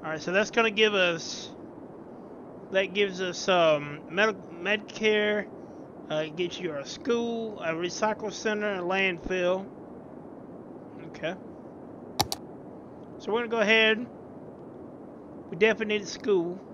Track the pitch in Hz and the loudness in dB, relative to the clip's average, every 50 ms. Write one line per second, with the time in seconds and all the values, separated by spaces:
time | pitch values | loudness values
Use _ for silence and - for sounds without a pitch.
0 | - 160 156 156 147 180 175 196 214 - - 233 226 226 208 208 220 214 208 196 | -4 -4 -4 -4 -2 4 4 4 4 6 4 4 4 6 6 6 6 6 8 6
1 | 185 175 170 165 - - - - - - - - - - - - - - - - | 6 6 4 2 -2 -6 -8 -8 -8 -10 -12 -14 -14 -14 -14 -14 -16 -14 -14 -16
2 | - - - - - - - - - - - - - - 196 190 196 185 180 202 | -16 -16 -16 -16 -16 -16 -16 -16 -16 -16 -16 -16 -12 0 2 2 2 2 4 2
3 | 208 196 185 180 185 180 170 - - - 190 175 170 160 151 147 147 147 143 151 | 2 2 2 -2 -2 -2 -2 -2 4 6 6 8 8 8 8 6 4 -4 -8 -10
4 | - - 156 180 208 220 208 185 - - 160 170 170 190 208 214 208 - - - | -10 -4 2 4 4 4 4 0 -8 -14 -12 -6 0 0 0 0 -2 -8 -8 2
5 | 214 214 214 208 208 208 208 208 196 - - - - - - - - - - - | 4 4 4 6 4 4 2 2 0 -4 -10 -14 -14 -14 -14 -16 -16 -16 -16 -16
6 | - - 156 156 156 156 156 165 180 175 - - 180 165 151 143 139 - - - | -8 -4 -2 -2 -2 -2 -2 -2 -2 -2 -2 -4 -4 -4 -4 -4 -6 -8 -10 -8
7 | - - 240 233 233 233 233 226 226 220 208 190 170 165 160 160 175 180 170 - | 0 2 2 2 2 0 -2 -2 -4 -6 -6 -4 -2 -2 0 0 -2 -2 0 2
8 | 220 214 214 - 220 208 175 - - 220 214 208 208 208 202 185 175 175 185 190 | 2 2 2 0 -4 -6 -6 -2 0 0 0 2 0 0 -2 0 0 2 2 4
9 | 196 190 180 170 - - 180 185 180 175 185 190 196 - - - - - - - | 4 4 2 0 -2 -2 0 2 4 4 2 2 0 -6 -12 -14 -14 -14 -14 -14
10 | - - - - - - - - - - - - - - - - - - - - | -14 -14 -14 -14 -14 -14 -14 -14 -14 -14 -14 -14 -14 -14 -14 -14 -14 -14 -14 -14
11 | - - - - - 160 180 190 - - - - - - - - - - - - | -14 -12 -12 -6 -6 -6 -6 -6 -10 -14 -14 -14 -14 -14 -14 -14 -14 -14 -14 -14
12 | - - - - - - - - - - - - - - - - - - - - | -14 -14 -4 -4 -4 -4 -4 -10 -10 -14 -14 -14 -14 -14 -16 -16 -16 -16 -16 -16
13 | - - - - - - 202 233 240 226 226 233 214 196 220 220 220 220 220 220 | -16 -16 -16 -12 -4 0 0 0 0 0 0 2 4 6 6 8 8 6 6 4
14 | 247 233 - - - - - - - - - - - - - - - - - - | 0 -8 -10 -16 -16 -16 -16 -14 -14 -16 -16 -16 -16 -16 -14 -14 -14 -14 -14 -16
15 | - - - - - - - - - - - 165 208 220 220 - 220 208 208 214 | -16 -16 -16 -16 -16 -16 -14 -14 -10 -10 2 4 6 6 6 4 2 0 0 0
16 | 202 - - - - 214 202 185 165 175 180 190 - - | -2 -4 -10 -4 2 4 4 4 4 2 -4 -6 -10 -14